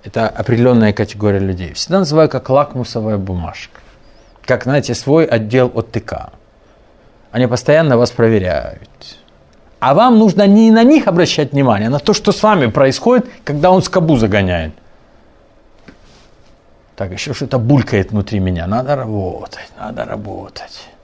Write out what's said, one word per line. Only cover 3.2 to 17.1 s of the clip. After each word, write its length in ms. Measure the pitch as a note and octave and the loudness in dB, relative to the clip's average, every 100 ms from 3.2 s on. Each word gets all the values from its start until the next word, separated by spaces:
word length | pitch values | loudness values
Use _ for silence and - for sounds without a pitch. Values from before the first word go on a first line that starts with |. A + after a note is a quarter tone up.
| F#2+ F2+ E2 - - - - _ - _ _ _ - | -4 -8 -8 -12 -20 -20 -20 _ -20 _ _ _ -4
Как, 180 | B2+ | -4
знаете, 300 | C3 C#3+ - | 0 -2 -2
свой 320 | A#2 - D#3 D#3+ | -6 0 0 2
отдел 440 | A#2 A2 B2+ B2+ | -2 0 0 0
от 180 | A#2 - | -2 -6
Т 80 | A#2 | -8
К. 300 | - - - - _ _ _ _ _ _ _ _ _ | -8 -12 -12 -20 _ _ _ _ _ _ _ _ _
Они 160 | A#2 B2 | -2 -2
постоянно 520 | A#2+ - D3+ D#3+ A#2+ | -2 2 2 4 2
вас 120 | A#2+ | 0
проверяют. 800 | - A2+ A2 F#2 D2 A1+ - - _ - - _ _ _ _ _ _ | 2 2 2 0 -4 -6 -16 -20 _ -20 -20 _ _ _ _ _ _
А 100 | B2 | 0
вам 220 | D3 B3 A3+ | 4 6 6
нужно 300 | A3 G#3+ G3+ | 4 4 4
не 240 | G3+ A3+ | 6 6
на 140 | A3 | 6
них 240 | A#3+ D4+ G#3 | 6 4 2
обращать 420 | F3 E3+ - C#3+ | 0 0 0 -2
внимание, 380 | C#3 C3+ G2+ A2 | 0 2 2 0
а 20 | |
на 80 | C#3 | -2
то, 140 | - | -2
что 160 | G#3 - | 0 0
с 100 | G3 | 0
вами 300 | G#3+ G3 A#2+ | 2 2 0
происходит, 560 | G2 C3+ C3+ A#3 B3 - - | 2 0 2 2 2 0 -10
когда 300 | - D3 E3+ | -8 0 2
он 100 | F#3 | 2
скобу 340 | - A3 D#3+ C#3+ | 2 -2 2 2
загоняет. 560 | A2 G#2 F#2 F2 D#2+ - _ _ _ _ _ _ _ _ _ _ - _ _ _ _ _ _ _ _ _ _ | 2 0 0 -2 -6 -12 _ _ _ _ _ _ _ _ _ _ -20 _ _ _ _ _ _ _ _ _ _
Так, 160 | - F#2+ | -12 -10